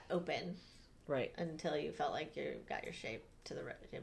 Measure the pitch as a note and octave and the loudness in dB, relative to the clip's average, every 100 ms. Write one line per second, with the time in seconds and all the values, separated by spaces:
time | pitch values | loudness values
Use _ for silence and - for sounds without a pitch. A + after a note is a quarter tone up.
0 | - F3 F3 C#3+ F3 G3+ - - - - | 2 2 4 0 0 -4 -8 -18 -20 -10
1 | - C3+ - - E3+ D#3 E3 D3+ D#3 D3+ | 2 4 4 2 -2 2 2 4 2 2
2 | D3 B2+ D#3+ - C#3+ - - - - - | 2 2 0 -2 -2 -2 -2 -4 -2 -4
3 | - A2 - - - C#3 B2 - - - | -4 -6 -8 -14 -8 -6 -6 -8 -8 -6